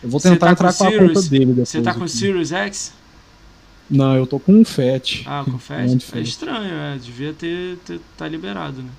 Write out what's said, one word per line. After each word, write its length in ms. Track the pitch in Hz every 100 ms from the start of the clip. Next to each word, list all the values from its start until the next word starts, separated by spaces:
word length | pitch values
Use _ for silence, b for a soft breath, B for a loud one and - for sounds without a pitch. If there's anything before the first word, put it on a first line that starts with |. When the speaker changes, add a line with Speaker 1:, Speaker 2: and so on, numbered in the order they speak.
Speaker 1:
eu 80 | 120
vou 120 | 139
Speaker 2:
Você 80 | 180
Speaker 1:
tentar 160 | 170 170
Speaker 2:
tá 60 |
Speaker 1:
entrar 180 | 180 185
Speaker 2:
com 60 | 180
Speaker 1:
com 60 | 190
a 40 |
Speaker 2:
Sirius? 220 | 214 185
Speaker 1:
conta 160 | 165 170
dele 160 | 135 127
depois 200 | 127 120
Speaker 2:
Você 140 | -
tá 120 | 117
com 100 | - 170
Speaker 1:
aqui. 60 |
Speaker 2:
Sirius 380 | 233 196 190 151
X? 400 | 175 202 196 - - _ - _ _ - - _ - -
Speaker 1:
Não, 280 | 139 135 131
eu 100 | 131
tô 100 | 139
com 140 | -
um 140 | 208 220
Fat. 580 | - 127 131 - - 135
Speaker 2:
Ah, 180 | 143 135
com 120 | 123
Fat? 200 | - 143
Speaker 1:
Grande 260 | 123 127
Speaker 2:
É 80 | -
Speaker 1:
Fat. 100 | -
Speaker 2:
estranho, 520 | 120 - 320 233 196
é, 240 | 160 147 139
devia 340 | 120 120 147
ter, 460 | 151 170 175 180 180 -
ter, 160 | 170 - -
tá 100 | 160
liberado, 540 | - 190 196 151 131
né? 80 | 127